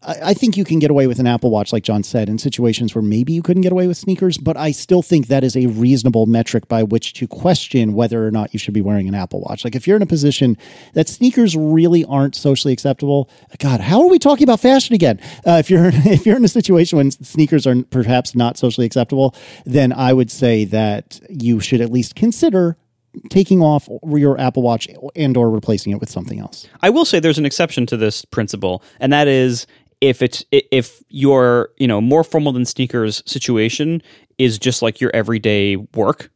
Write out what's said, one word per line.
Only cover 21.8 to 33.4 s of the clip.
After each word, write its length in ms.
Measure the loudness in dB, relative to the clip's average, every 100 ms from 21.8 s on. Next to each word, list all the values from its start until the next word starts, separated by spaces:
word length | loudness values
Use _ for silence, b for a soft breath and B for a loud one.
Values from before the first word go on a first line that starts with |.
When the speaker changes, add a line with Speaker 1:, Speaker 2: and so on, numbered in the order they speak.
Speaker 1:
at 100 | 0
least 240 | -2 -4
consider 600 | -2 -2 0 0 0 -2 -4 _ _ _ -20 -2
taking 320 | 0 2 4
off 260 | 4 2 -2 -14 -4
your 320 | 2 2 2
Apple 240 | 0 0
Watch 240 | -2 -2 -6 -16 -18 -4
and 180 | -2
or 140 | 2 2
replacing 440 | 0 -2 -4 -2
it 80 | -8
with 100 | -8
something 300 | -10 -12 -12
else. 260 | -14 -18 -20 b
Speaker 2:
I 80 | 0
will 160 | 2 2
say 140 | 0
there's 180 | 0 0
an 80 | -2
exception 400 | -2 -4 -2 -4
to 100 | -2
this 280 | -2 -4 -10
principle, 560 | -6 -6 -6 -6 -6 b b
and 100 | 0
that 140 | 2 2
is 380 | 2 2 -2 -8 b b _
if 200 | 0 2
it's, 240 | -2 -4 0
i-, 100 | 0 2
if 300 | -2 -2 -10 _
your, 640 | -2 2 4 4 2 -2 _
you 80 | -2
know, 140 | 0
more 240 | 2 2
formal 280 | 2 -2 -2
than 140 | -2 -6
sneakers 560 | -4 -4 -2 -4 -6
situation 800 | -10 -10